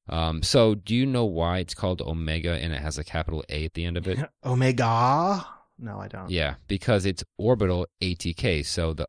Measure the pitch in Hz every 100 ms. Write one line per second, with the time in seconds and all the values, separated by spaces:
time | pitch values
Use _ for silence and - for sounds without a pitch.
0 | - 82 80 80 80 135 113 101 92 117
1 | 135 123 110 82 82 92 85 - 95 90
2 | - 82 80 82 82 78 82 71 78 76
3 | 76 82 78 78 - 76 80 82 85 85
4 | 95 92 151 _ 135 127 131 123 117 113
5 | 123 143 180 196 - - _ - 110 101
6 | 98 98 90 90 71 - - 95 - 104
7 | 98 87 - - 107 120 98 90 87 -
8 | 92 87 87 82 117 80 - - 82 76